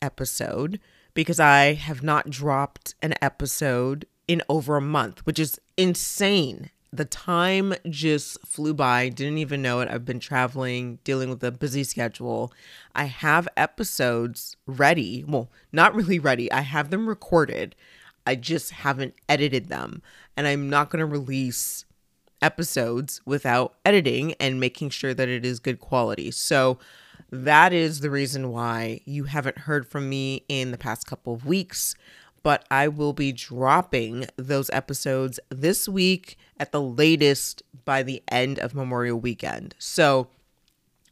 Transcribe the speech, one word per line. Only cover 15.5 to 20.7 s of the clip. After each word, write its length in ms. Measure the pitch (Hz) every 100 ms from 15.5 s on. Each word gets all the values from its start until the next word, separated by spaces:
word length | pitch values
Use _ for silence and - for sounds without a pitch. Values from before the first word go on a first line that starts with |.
| _ _
not 240 | 156 190 214
really 240 | 180 180
ready. 320 | 143 123 120
I 80 | 131
have 260 | 139 151 147
them 180 | 190 220
recorded. 680 | 208 - 170 143 - - - _ - - _ -
I 80 | 131
just 360 | 123 160 -
haven't 420 | - 143 131 131 - -
edited 400 | 156 147 127 92
them. 320 | 69 60 - - - - -
And 120 | 147
I'm 220 | 143
not 200 | 139